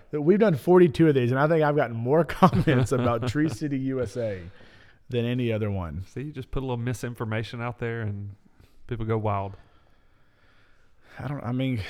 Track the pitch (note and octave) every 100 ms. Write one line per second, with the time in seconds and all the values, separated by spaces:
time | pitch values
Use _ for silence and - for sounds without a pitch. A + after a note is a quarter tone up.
0 | - D3+ D3+ G3+ A3 C#3+ E3+ F3+ F3 C#3
1 | D#3+ C3+ A#2+ C3 D#3 E3 D3 D3 A#2+ A#2
2 | A#2+ D#3+ D3+ - F#3 F3+ D#3+ B2+ A#2+ B2+
3 | A#2+ A#2 B2 D3 D#3 - D3 C3+ C3+ C3
4 | A#2 B2 A2+ F#2+ F2 - - - - _
5 | - A#2+ A#2 B2 A#2 A2 G#2 G2 E2 D#2+
6 | F#2+ B2 D3+ C3+ - C3+ C3 A#2+ A#2+ A#2
7 | A#2+ A#2+ A2 A2 A2 A#2+ A#2+ - A#2 A#2
8 | G#2+ G2+ G2+ G2 _ _ - - - A#2
9 | A2 A2+ G#2+ G2+ G2 G2 - _ _ _
10 | _ _ _ _ _ _ _ _ _ _
11 | - - C3 C#3+ - B2+ C3 A#2+